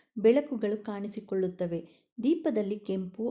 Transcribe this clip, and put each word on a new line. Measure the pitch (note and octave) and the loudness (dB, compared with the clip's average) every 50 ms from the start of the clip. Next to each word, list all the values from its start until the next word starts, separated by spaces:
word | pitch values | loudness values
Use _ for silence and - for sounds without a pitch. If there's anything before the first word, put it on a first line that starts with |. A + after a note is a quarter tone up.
| _ _ - | _ _ -4
ಬೆಳಕುಗಳು | A3+ G3 A3+ A#3+ C#4+ C#4+ - C#4 G#3+ A3 G3+ G#3+ G#3+ - | 4 6 6 6 6 4 0 -4 -4 -2 -2 -2 -4 -6
ಕಾಣಿಸಿಕೊಳ್ಳುತ್ತವೆ. | - G3+ G3+ G3+ G#3 - G#3+ - - G3 F#3+ F#3+ F3+ F3+ - F3+ E3+ E3+ E3 - - - _ _ _ - | -8 -8 -6 -8 -8 -8 -10 -8 -4 -2 0 0 0 -2 -2 -4 -2 -2 -4 -6 -10 -20 _ _ _ -10
ದೀಪದಲ್ಲಿ | - G#3+ C4+ E4+ E4+ - D#4+ A#3 G#3+ G3+ G3 G#3+ G#3 | -2 2 2 2 2 2 0 0 0 0 -2 -4 -6
ಕೆಂಪು, | - - F#3+ F#3+ F#3+ F3+ - - A3 A#3+ | -4 -4 -4 -4 -4 -6 -6 -6 -6 -4